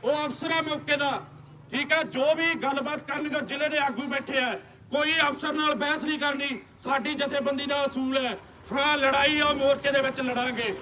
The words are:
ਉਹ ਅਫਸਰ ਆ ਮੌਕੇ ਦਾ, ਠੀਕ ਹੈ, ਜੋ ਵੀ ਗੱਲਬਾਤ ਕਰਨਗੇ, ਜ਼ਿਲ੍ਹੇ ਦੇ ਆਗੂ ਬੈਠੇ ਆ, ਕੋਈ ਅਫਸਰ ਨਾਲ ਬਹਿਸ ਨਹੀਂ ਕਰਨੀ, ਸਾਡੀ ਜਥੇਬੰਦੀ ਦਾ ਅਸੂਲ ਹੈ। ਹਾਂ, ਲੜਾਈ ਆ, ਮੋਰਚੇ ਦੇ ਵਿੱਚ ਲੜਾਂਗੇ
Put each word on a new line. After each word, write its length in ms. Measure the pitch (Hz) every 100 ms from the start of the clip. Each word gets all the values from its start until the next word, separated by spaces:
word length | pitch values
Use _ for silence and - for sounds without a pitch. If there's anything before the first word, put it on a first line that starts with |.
ਉਹ 220 | 220 302 302
ਅਫਸਰ 240 | - 320
ਆ 120 | 330
ਮੌਕੇ 340 | 311 302 - 285
ਦਾ, 260 | 285 247 - - - - -
ਠੀਕ 220 | 262 285
ਹੈ, 100 | 311
ਜੋ 320 | 269 254 285
ਵੀ 200 | 320 330
ਗੱਲਬਾਤ 440 | 330 262 277 277 302
ਕਰਨਗੇ, 420 | - 277 294 294 226
ਜ਼ਿਲ੍ਹੇ 220 | 277 302
ਦੇ 100 | 302
ਆਗੂ 240 | 277 226
ਬੈਠੇ 360 | 285 277 - 277
ਆ, 160 | 254 226 - - -
ਕੋਈ 240 | 294 302 320 285
ਅਫਸਰ 220 | 269 311
ਨਾਲ 220 | 302 302
ਬਹਿਸ 300 | 294 285 311
ਨਹੀਂ 140 | 302 302
ਕਰਨੀ, 420 | 294 277 277 254 - -
ਸਾਡੀ 340 | 247 269 269
ਜਥੇਬੰਦੀ 520 | 294 285 285 269 277 285
ਦਾ 200 | 285 277
ਅਸੂਲ 400 | 262 262 269 254
ਹੈ। 120 | 190 - - -
ਹਾਂ, 260 | 262 294 294
ਲੜਾਈ 420 | 269 277 285 302
ਆ, 120 | 294
ਮੋਰਚੇ 380 | 285 277 277 277
ਦੇ 80 | 277
ਵਿੱਚ 200 | 269 269
ਲੜਾਂਗੇ 580 | 254 247 254 240 226 190